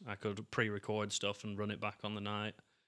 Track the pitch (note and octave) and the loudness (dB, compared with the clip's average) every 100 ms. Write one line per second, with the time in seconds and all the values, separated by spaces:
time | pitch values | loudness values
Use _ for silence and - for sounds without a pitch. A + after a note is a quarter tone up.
0 | C3 G2 G#2+ G2+ G#2+ - A2 G#2 - G#2+ | -4 -2 0 -2 0 4 4 2 2 2
1 | G#2 - G2+ - G#2+ G2+ G#2 G2+ G#2 - | 2 2 0 0 -2 -2 -2 0 -2 -2
2 | G#2 G#2 G#2 G#2 G#2+ - - _ | -4 -2 0 0 -2 -4 -16 _